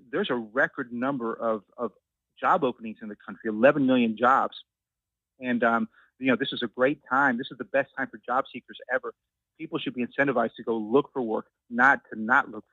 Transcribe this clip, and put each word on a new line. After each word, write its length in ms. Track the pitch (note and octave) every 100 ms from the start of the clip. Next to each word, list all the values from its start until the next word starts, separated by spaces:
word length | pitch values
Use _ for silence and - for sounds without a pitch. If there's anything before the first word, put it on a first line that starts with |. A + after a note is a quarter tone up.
| -
there's 180 | D#3+ G#3
a 40 |
record 580 | B2 A2 B2 E3 - A#2+
number 420 | A#2+ C3 C#3 A2+
of, 280 | A2+ A#2 A2 - -
of 140 | A2+ - _ _ _ _
job 240 | C3 F3+
openings 360 | C3 - A2 G#2
in 60 | G#2+
the 80 | G#2
country, 320 | - F#2+ A2+
eleven 360 | G#2+ C3 D3
million 320 | C3 B2+ A#2 G#2+
jobs. 400 | A#2+ C3 G#2 - - _ _ _ _ _ _ -
And, 240 | B2+ A#2+
um, 240 | A#2 A#2 A2 _ _ -
you 60 | C3
know, 100 | A#2
this 160 | C3+
is 100 | C#3
a 60 | A#2+
great 320 | - C3 D3+ -
time. 280 | C3 C#3 A#2
This 120 | C3+
is 80 | C#3+
the 60 |
best 260 | B2+ C#3 C3 -
time 120 | B2+
for 120 | A2+
job 200 | - B2+ -
seekers 260 | B2 - G#2 -
ever. 180 | B2+ A#2 - _ _ _ -
People 200 | D#3+ D#3
should 160 | C#3
be 120 | B2 A#2
incentivized 480 | - C#3 A#2+ A2+ -
to 60 |
go 140 | A#2+ A2+
look 340 | G#2+ C3+ D3
for 100 | C3+
work, 240 | A2+ G#2+ - _ -
not 320 | A#2+ C3+ C3 -
to 80 | A2
not 300 | A2 C3+ -
look 140 | G#2+ -